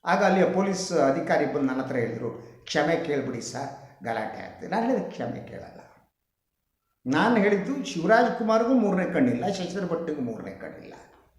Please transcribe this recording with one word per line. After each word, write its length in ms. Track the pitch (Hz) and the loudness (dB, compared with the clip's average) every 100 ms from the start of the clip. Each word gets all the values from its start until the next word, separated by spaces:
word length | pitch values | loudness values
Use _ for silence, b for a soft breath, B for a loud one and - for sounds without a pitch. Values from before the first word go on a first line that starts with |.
| - | 2
ಆಗ 180 | 196 | 4
ಅಲ್ಲಿಯ 300 | 196 190 165 | 4 6 4
ಪೊಲೀಸ್ 380 | 180 196 180 - | 4 0 -2 0
ಅಧಿಕಾರಿ 540 | 170 135 139 - 156 139 | 2 4 2 2 0 2
ಬಂದು 140 | 143 | 0
ನನ್ನ 220 | 135 127 | 0 -2
ಹತ್ರ 140 | 131 131 | -2 -2
ಹೇಳಿದ್ರು, 340 | 110 113 120 - B B | -2 -4 -6 -8 B B
"ಕ್ಷಮೆ 320 | - 160 147 165 | -4 0 2 0
ಕೇಳ್ಬಿಡಿ 460 | 147 143 123 - | 0 -2 -2 -6
ಸರ್, 640 | - 120 139 - - - | -8 -8 -8 -12 -20 -12
ಗಲಾಟೆ 380 | 117 110 107 - | -6 -4 -4 -8
ಆಗ್ತದೆ." 280 | - - - | -14 -14 -4
ನಾನು 200 | 202 240 | -2 0
ಹೇಳಿದೆ, 200 | 233 175 | 0 -2
"ಕ್ಷಮೆ 380 | - 123 - - | -6 -8 -8 -10
ಕೇಳಲ್ಲ." 320 | 98 - - - - _ _ _ _ _ _ _ _ _ _ 127 | -14 -14 -20 -20 -20 _ _ _ _ _ _ _ _ _ _ -2
ನಾನು 300 | 143 214 233 | 2 4 4
ಹೇಳಿದ್ದು 500 | 202 202 254 277 - | 4 2 0 -6 -4
ಶಿವರಾಜ್ 520 | 170 170 226 233 - | -2 4 6 4 0
ಕುಮಾರ್ಗೂ 360 | 220 220 233 | 2 2 4
ಮೂರನೇ 400 | 262 202 185 175 | 4 4 2 0
ಕಣ್ಣಿಲ್ಲ, 380 | 151 123 113 190 | 2 2 2 -2
ಶಶಿಧರ್ 380 | 185 180 196 180 | -4 -6 -6 -4
ಭಟ್ನಿಗೂ 320 | 165 160 151 | -4 -4 -6
ಮೂರನೇ 300 | 123 104 95 | -6 -8 -12
ಕಣ್ಣಿಲ್ಲ. 420 | - - - - - - - _ | -12 -14 -16 -18 -20 -20 -20 _